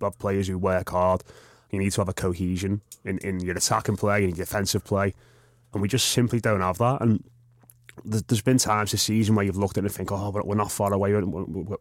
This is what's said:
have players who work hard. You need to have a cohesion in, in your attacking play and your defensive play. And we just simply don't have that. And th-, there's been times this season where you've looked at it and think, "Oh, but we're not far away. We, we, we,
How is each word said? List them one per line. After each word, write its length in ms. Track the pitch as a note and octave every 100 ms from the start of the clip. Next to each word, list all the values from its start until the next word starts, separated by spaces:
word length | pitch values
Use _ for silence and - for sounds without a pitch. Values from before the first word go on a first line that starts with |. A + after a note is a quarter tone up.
have 160 | G2+ -
players 280 | G2+ G2 F#2
who 120 | F#2
work 320 | F#2+ F#2 F2
hard. 340 | F2+ F#2 F#2 - - - - _
You 80 | G2
need 140 | G2
to 100 | G#2
have 60 | F#2+
a 20 |
cohesion 680 | - F#2+ F2 F2+ F2+ G2 G2+ - -
in, 140 | F#2+ F#2+
in 200 | G2 F#2
your 160 | F2+ F2+
attacking 400 | - A2 A2 G2+
play 280 | G#2 G2+
and 120 | F#2+ E2
your 80 |
defensive 400 | F2+ G#2+ G2 G2+
play. 300 | - G2 G2 - - _ _ _ _
And 80 | G#2
we 80 | G2+
just 200 | B2 -
simply 300 | - B2 A#2+
don't 220 | A2+ G2+
have 160 | F#2 F2+
that. 220 | A#2+ C#3
And 240 | A#2 G#2+ - _ _ _ _ _ - - -
th-, 140 | A2 -
there's 160 | A2+
been 160 | C3 C3
times 320 | - G#2+ G#2
this 80 | G#2
season 300 | - A2 G#2+ G#2+
where 100 | G2
you've 100 | F#2
looked 220 | G2 -
at 60 |
it 20 | G2
and 80 |
think, 180 | - F#2+
"Oh, 200 | G2+ G2+
but 140 | G2+ G2
we're 80 |
not 160 | G#2 G2+
far 220 | - G2+
away. 220 | G2 G2
We, 80 | G#2
we, 180 | F#2+ F2+
we, 320 | - F2+ F2 G2+